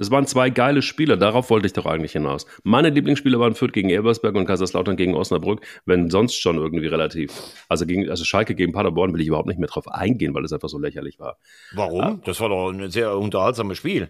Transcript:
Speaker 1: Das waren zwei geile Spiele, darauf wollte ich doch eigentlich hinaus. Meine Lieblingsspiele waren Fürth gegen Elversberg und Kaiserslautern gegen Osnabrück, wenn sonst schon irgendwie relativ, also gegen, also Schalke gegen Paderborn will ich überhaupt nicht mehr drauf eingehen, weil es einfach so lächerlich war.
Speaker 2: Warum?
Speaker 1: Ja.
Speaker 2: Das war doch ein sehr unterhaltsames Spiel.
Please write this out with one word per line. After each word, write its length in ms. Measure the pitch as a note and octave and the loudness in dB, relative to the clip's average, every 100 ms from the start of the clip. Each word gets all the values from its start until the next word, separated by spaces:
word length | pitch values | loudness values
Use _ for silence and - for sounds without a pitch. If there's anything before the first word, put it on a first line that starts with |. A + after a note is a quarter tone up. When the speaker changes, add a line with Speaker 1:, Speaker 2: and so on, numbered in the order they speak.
Speaker 1:
Das 100 | G#2 | 0
waren 160 | C3+ C3+ | 2 2
zwei 240 | B2+ C3 | 2 2
geile 320 | B2 B2+ C#3+ | 4 2 2
Spiele, 340 | - - D#3 F#2+ | 0 -2 2 4
darauf 340 | G2+ A#2+ - | 4 2 2
wollte 160 | A2 F#2+ | 2 2
ich 60 | |
doch 140 | F2+ E2 | -2 -2
eigentlich 240 | D#2+ D#2 | -2 -2
hinaus. 360 | - D2 C#2 - - | -2 -2 -4 -8 -6
Meine 260 | F#2 A#2+ E3 | 2 4 4
Lieblingsspiele 480 | C#3+ C#3+ C#3+ C3+ A#2+ | 4 2 0 2 2
waren 160 | A#2+ | 2
Fürth 180 | A2 B2 | 2 -2
gegen 180 | G#2 F#2+ | 0 2
Elversberg 440 | F#2 A2 A2+ G#2+ | 2 2 2 0
und 100 | G2 | 0
Kaiserslautern 520 | F#2+ F#2 F#2 F#2 G2+ F#2+ | 0 0 0 0 0 0
gegen 180 | F#2 | 0
Osnabrück, 500 | D#2+ G2 F2 E2+ G#2+ - - - | 0 0 0 -2 -4 -8 -10 0
wenn 240 | F2+ E2+ | 2 4
sonst 240 | F#2+ A#2+ | 2 2
schon 220 | - F2+ E2 | 0 0 0
irgendwie 320 | D#2+ E2 D#2 | -2 -2 -2
relativ, 420 | D#2+ D#2 D#2+ D2 - - - - | 0 -2 -4 -8 -10 -18 -20 -4
also 180 | D#2+ D#2+ | -2 0
gegen, 240 | F#2 G2 | -2 -2
also 140 | F2 | -4
Schalke 320 | E2 G2+ A2+ G2 | 0 0 0 0
gegen 160 | F2 | 0
Paderborn 420 | F#2+ G2 E2 F#2 | 0 0 2 0
will 60 | E2 | 0
ich 80 | D#2 | 0
überhaupt 180 | D2+ E2+ | 0 -2
nicht 140 | D#2+ | -4
mehr 80 | D2+ | -6
drauf 180 | - - | -6 -8
eingehen, 480 | D#2+ G2+ A#2 D2+ | -4 0 0 0
weil 100 | C#2 | -4
es 80 | D#2 | -6
einfach 160 | D2+ D2+ | -6 -8
so 120 | D2 | -6
lächerlich 400 | D2 D2 C#2+ - | -8 -8 -12 -12
war. 180 | C#2+ - _ - - | -14 -16 _ -20 -12
Speaker 2:
Warum? 280 | F#2+ F#2 F2 | -4 -4 0
Speaker 1:
Ja. 160 | G#3+ G#3 | -2 -2
Speaker 2:
Das 160 | F#2 F2+ | -6 -4
war 80 | A2 | -2
doch 220 | F#2 F#2 | -2 -2
ein 200 | F#2+ G2 | -6 -6
sehr 260 | G#2+ A2+ G2+ | -2 0 0
unterhaltsames 600 | G#2 F#2+ G#2 A2+ G2+ F#2 | -2 0 0 0 -6 -6
Spiel. 300 | E3 F3 | -4 -4